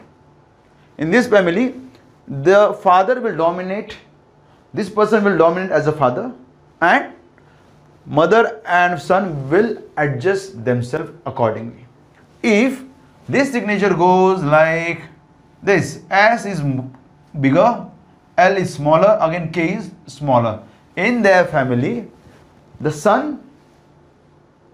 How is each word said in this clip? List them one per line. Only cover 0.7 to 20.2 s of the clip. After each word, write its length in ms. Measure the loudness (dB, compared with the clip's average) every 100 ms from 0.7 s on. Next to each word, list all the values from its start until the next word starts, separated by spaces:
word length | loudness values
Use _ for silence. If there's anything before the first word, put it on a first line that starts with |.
| _ _ -8
in 140 | 0
this 180 | 0 4
family, 460 | 2 2 0 -2 -4 -16 -20 _ _ -12
the 460 | -2 4 4 4 2
father 380 | 2 2 2 -2
will 160 | -4 -2
dominate, 640 | -2 -2 -6 -8 -10 -18 _ _ _ _ _ _ _
this 160 | -8 -4
person 340 | 0 2 2
will 140 | 2 4
dominate 340 | 4 2 -2
as 160 | -2 -2
a 60 |
father, 400 | 0 0 0 -6 -12 -20 _ _ _
and 320 | 2 2 -2 -12 _ _ _ _ _ _ _ _ -4
mother 560 | 0 4 4 2 -4
and 340 | -2 0 0 -2
son 520 | -2 -2 -2 -8 -2
will 260 | 0 0 -4 -10 -4
adjust 640 | -4 -2 -2 -4 -6 -8
themselves 460 | -4 -2 -4 -6 -8 -12 -12
accordingly. 580 | -2 -2 -2 -10 -16 -20 _ _ _ _ _
If 400 | 0 2 2 -2 -12 -20 _ _ -4
this 240 | -2 -2
signature 400 | -2 -4 -2 0
goes 500 | 2 2 4 2 0
like 600 | 2 2 2 0 -4 -8 -12 -20 _ _ _ _
this, 380 | 0 0 0 -8 -4
S 360 | 2 2 0 -4
is 140 | -6
m-, 360 | -4 -4 -8 -16 _ _ _ -2
bigger 460 | 2 4 2 0 -8 -20 _ _ _ 2
L 180 | 2 2
is 180 | -4
smaller, 440 | -4 0 4 4 2
again 300 | 0 -4 -6
K 220 | -4 -4
is 160 | -4 -10 -18 -20
smaller. 560 | -8